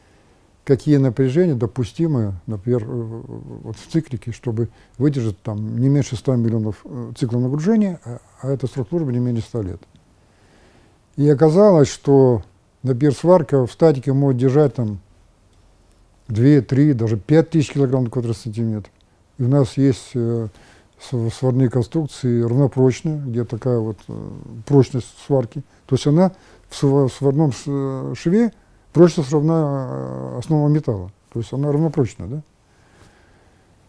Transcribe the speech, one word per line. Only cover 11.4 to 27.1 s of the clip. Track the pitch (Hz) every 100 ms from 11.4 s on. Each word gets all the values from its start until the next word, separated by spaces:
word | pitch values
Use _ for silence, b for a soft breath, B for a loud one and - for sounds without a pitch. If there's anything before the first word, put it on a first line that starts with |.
| 156 175 208 165 135
что, | - - 139 131 113 - _ _ _
например, | 127 120 147
сварка | 123 165 185 139 139 120
в |
статике | - 165 135 135
может | 135 139 123
держать | 131 143 147
там | - 107 95 - _ _ _ _ _ _ _ _ _ _ _ -
две, | 107 135 147
три, | 110 131 151
даже | 120 113 107
пять | - 156 160
тысяч | 165 131
килограмм | 143 131 131
на | 120
квадратный | 127 117 110
сантиметр. | 117 107 113 107 - _ _ _ _ -
И |
у | 123
нас | 143 127 -
есть, | 139 - -
э, | 123 117 117 110 - b b b b
св-, | - 123 113
сварные | - 131 123 127
конструкции | 127 113 165 147 - 123 120
равнопрочные, | 117 123 139 131 131 117 160 151
где | 135 117
такая | 113 110 127 120
вот, | 110 101 -
э, | 110 104 - - 113 110
прочность | 143 120 123 - - -
сварки. | 135 120 143 - b b
То | 131
есть | 147
она | 156 185 - B B B
в | -
св-, | 143 139
в | 131